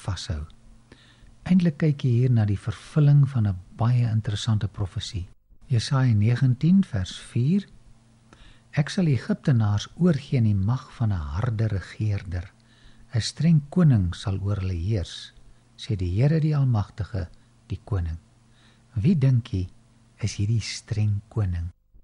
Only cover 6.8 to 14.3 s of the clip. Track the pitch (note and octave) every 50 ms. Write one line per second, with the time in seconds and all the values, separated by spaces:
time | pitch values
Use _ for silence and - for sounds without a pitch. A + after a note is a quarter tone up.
6.8 | F#3+ - - G2+ F#2 - - - - - - A#2 A#2+ C#3+ F#3 G3+ G3 - - -
7.8 | - - - - _ _ _ _ _ _ _ - - - - - _ _ - -
8.8 | D3+ - - - F3+ D#3 C3+ A2 - - G#3 - - E3 C3 A2+ A2 G#2 G#2 G#2
9.8 | - - - - E3 F3+ D#3 C3+ - - D3 C3 A2+ G#2+ G#2 G2 F#2+ G#2+ B2 C3
10.8 | - - - - B2 G#2+ G2+ F2 D2+ C#2+ C#2+ F#2 G2 - A2 G#2 A2+ G#2+ G2 F#2
11.8 | - - - - A2 G#2+ G2+ G2 G2 G2 F2 F2 E2 - - _ _ _ _ _
12.8 | - - - - - - - A#2 - - - - C#3+ E3+ E3 D3+ C#3+ - - F#3
13.8 | F3+ D3+ B2+ G#2 F#2 F2 F2 - - -